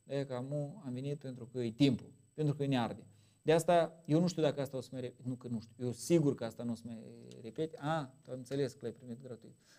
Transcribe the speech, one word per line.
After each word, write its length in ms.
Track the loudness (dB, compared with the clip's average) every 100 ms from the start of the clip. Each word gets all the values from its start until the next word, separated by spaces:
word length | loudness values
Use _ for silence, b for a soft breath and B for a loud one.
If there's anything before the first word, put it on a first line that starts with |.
| -6
E 180 | -6
că 100 | -4
amu 480 | -6 -6 -4 -6 -8 -8
am 80 |
venit 260 | -6 -6 -6
pentru 260 | -8 -12 -10
că 140 | -4
e 120 | -4
timpul, 400 | 4 6 6 -2 -20 _
pentru 220 | -2 0 0
că 100 | 2
ne 140 | 2
arde. 280 | 0 -4 -14 b b b
De 100 | 4
asta, 520 | 6 6 6 4 -2 2
eu 140 | 4
nu 80 | 4
știu 140 | 2
dacă 200 | 2 2
asta 160 | -4 -6
o 40 |
să 80 | -8
mai 100 | -8
re-, 120 | -8 -8
nu 120 | -8 -8
că 120 | -6
nu 120 | -8
știu, 260 | -8 -6 -4
eu 60 |
sigur 440 | -4 4 4 6 2
că 100 | -2
asta 180 | -6
nu 80 | -6
o 40 | -6
să 60 | -8
mai 120 | -12 -14 -18 -18 -14
repete. 360 | -10 -4 -4 -4
A, 200 | -2 -2
am 140 | -4 -12 -12
înțeles 460 | -12 -4 -2 -2
că 60 | -4
l-ai 100 | -10
primit 300 | -10 -12 -14
gratuit. 340 | -14 -16 -18 -20 b